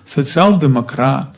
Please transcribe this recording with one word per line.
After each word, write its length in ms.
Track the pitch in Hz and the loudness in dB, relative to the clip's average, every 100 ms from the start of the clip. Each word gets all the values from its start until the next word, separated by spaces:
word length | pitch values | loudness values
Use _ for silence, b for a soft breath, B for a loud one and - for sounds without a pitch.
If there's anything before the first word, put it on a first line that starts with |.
Соціал-демократ. 1200 | - - 135 165 196 190 147 123 117 - 127 135 139 | -8 -6 -2 2 4 4 2 0 -2 -4 -2 -2 -6